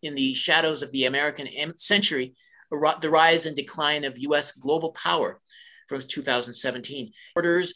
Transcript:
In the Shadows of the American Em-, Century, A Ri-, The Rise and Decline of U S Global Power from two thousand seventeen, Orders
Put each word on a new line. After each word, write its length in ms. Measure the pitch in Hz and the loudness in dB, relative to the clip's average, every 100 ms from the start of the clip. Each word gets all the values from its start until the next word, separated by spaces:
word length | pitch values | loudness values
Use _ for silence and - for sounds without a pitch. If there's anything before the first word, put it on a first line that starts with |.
In 120 | 156 | -10
the 200 | 143 135 | -2 -2
Shadows 480 | 127 - 160 160 151 | 0 2 2 2 -2
of 80 | 139 | -4
the 120 | 135 | 0
American 420 | 127 139 147 143 139 | 0 2 -2 -4 -12
Em-, 300 | - 151 165 | -8 -8 -2
Century, 580 | - 202 196 147 127 - _ _ _ | 2 2 2 0 -4 -8 _ _ _
A 60 | 151 | 0
Ri-, 220 | 151 160 | 2 2
The 100 | 156 | 2
Rise 360 | 156 160 165 160 | 6 6 6 2
and 100 | 143 | -6
Decline 480 | 139 - 147 151 | -8 -2 0 0
of 140 | 143 120 | -2 -6
U 160 | 139 | 0
S 180 | 147 147 | 2 0
Global 400 | - 131 160 160 | -6 -2 0 -2
Power 480 | - 170 170 120 - _ - - - _ | -6 -2 0 0 -4 _ -20 -20 -20 _
from 120 | 139 | -10
two 220 | 131 - | -6 -6
thousand 300 | 135 123 120 | 0 -2 -2
seventeen, 600 | 117 135 123 117 139 113 - - - | -4 -4 -4 -8 -10 -12 -14 -8 -2
Orders 380 | 170 170 170 | 2 2 0